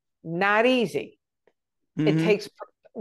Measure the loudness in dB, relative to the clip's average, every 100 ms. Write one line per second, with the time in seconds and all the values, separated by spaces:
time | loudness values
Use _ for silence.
0 | _ _ -8 -2 0 2 2 2 0 -4
1 | -8 -16 _ _ _ _ _ _ _ -2
2 | 0 2 2 0 -2 -16 -20 _ _ -12